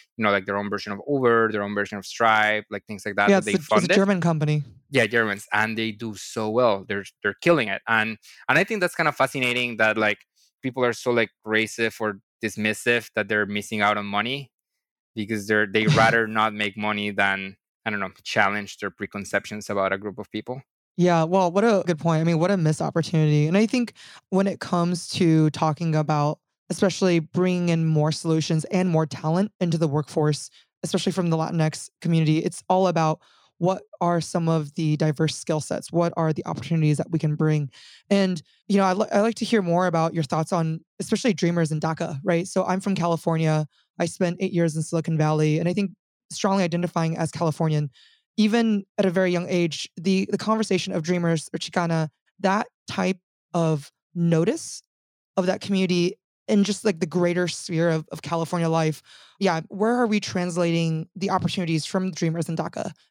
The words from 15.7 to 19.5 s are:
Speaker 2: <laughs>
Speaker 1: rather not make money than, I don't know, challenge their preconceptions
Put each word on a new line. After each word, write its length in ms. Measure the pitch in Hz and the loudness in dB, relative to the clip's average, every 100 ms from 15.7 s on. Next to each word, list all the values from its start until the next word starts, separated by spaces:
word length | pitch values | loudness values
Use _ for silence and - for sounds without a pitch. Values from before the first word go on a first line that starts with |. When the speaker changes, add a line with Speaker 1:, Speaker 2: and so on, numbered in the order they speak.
| 107 110 | 0 2
Speaker 2:
<laughs> 100 | 127 | 4
Speaker 1:
rather 300 | 113 113 110 | 4 4 0
not 260 | 110 110 | 0 -2
make 240 | 104 104 104 | -2 -6 -4
money 340 | 107 104 104 | -4 -4 -4
than, 460 | 101 98 98 95 - _ _ 113 | -2 0 -2 -8 -16 _ _ -6
I 40 | |
don't 100 | 104 | -6
know, 100 | 92 - | -8 -10
challenge 560 | - 113 98 104 101 - | -4 2 2 0 -8 -10
their 120 | 101 | -10
preconceptions 800 | - 101 101 92 101 - | -8 -10 -10 -4 -4 -4